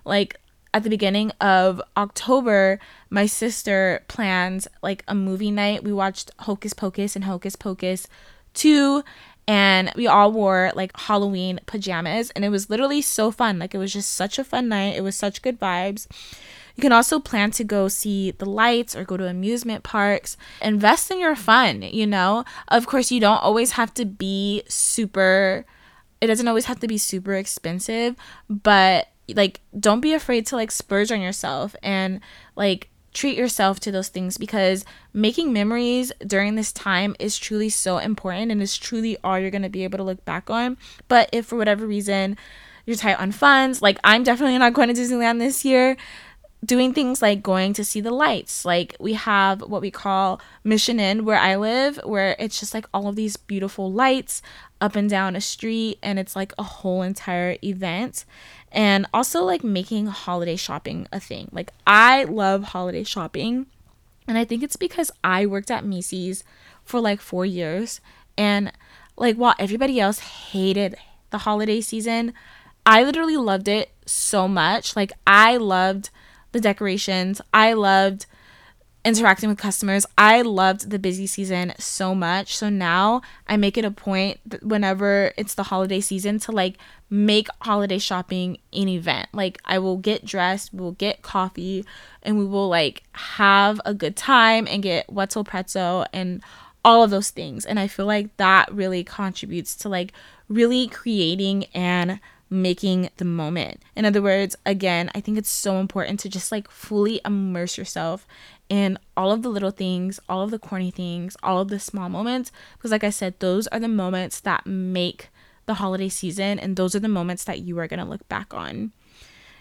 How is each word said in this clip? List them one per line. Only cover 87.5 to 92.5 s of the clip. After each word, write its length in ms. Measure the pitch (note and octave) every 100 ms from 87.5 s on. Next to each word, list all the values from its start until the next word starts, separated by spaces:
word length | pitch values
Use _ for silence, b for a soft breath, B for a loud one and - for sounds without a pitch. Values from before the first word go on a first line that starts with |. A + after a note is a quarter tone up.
| -
holiday 360 | A3+ G#3 G3 F#3+
shopping 600 | - F#3 - F#3 F3+ - _
an 140 | - F#3+
event. 420 | F3+ E3 A#2+ -
Like, 300 | G3+ F#3+ -
I 140 | - F#3+
will 180 | F#3+ F#3
get 300 | G#3+ A3 G#3+
dressed, 480 | G3 F3+ G3 -
we'll 180 | F#3 F3
get 300 | F3+ F#3+ -
coffee, 640 | - G3 F#3+ - F#3 F#3+ G#3 B B B
and 160 | - G#3+
we 60 |
will, 240 | G3